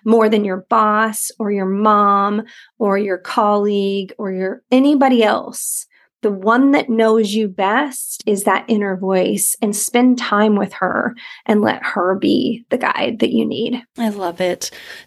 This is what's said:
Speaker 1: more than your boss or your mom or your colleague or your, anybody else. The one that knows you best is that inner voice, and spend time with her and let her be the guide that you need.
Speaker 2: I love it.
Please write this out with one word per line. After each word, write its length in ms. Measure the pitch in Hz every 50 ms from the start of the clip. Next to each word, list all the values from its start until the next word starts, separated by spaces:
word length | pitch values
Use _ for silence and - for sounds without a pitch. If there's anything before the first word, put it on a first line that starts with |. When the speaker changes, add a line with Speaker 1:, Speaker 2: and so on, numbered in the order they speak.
| -
Speaker 1:
more 240 | 220 220 233 220 214
than 160 | 214 208 208
your 220 | 196 185 185 185 _
boss 600 | - 220 220 214 208 214 220 220 214 - - - - -
or 140 | 240 202 208
your 140 | 202 190
mom 760 | 190 190 196 208 214 214 208 208 202 202 196 202 202 208 208 226 233 - - - - _ -
or 200 | 233 202 196 196
your 200 | 208 202 185 180
colleague 920 | - - - - 220 208 208 208 202 208 208 202 196 196 196 196 196 190 - -
or 140 | 214 190 190
your, 300 | 185 185 190 202 - - _ 247
anybody 500 | 254 262 285 302 277 269 262 262 233 220
else. 640 | 208 - - - - - - - - - - - - _ _ _ _ _ _ -
The 100 | 214 202
one 380 | 190 190 208 226 247 269 277
that 180 | 277 285 - -
knows 460 | 226 226 226 220 220 226 220 202 202
you 140 | 220 220 202
best 720 | 185 - 196 190 214 247 294 277 254 - - - - - -
is 180 | - 214 196 196
that 200 | - 190 - -
inner 300 | - 233 208 202 196 190
voice, 580 | 185 190 190 190 190 185 190 208 196 - - - -
and 160 | - 208 208
spend 400 | - - - - 240 247 254 247
time 400 | 247 233 - 208 202 208 220 214
with 160 | 202 196 190 -
her 420 | - 190 180 - - - - 240 240 - - - - -
and 160 | - 220 208
let 240 | 208 220 - - -
her 300 | - - - 175 180 190
be 500 | 190 - 196 - - - - - - - _
the 80 | - -
guide 400 | - - - - - - - 220
that 160 | - - 247
you 100 | 226 226
need. 400 | 220 - - 226 247 247 247 - _ _ -
Speaker 2:
I 100 | 233 220
love 320 | 202 202 190 175 170 -
it. 300 | 185 180 175 - - - - - - - - - -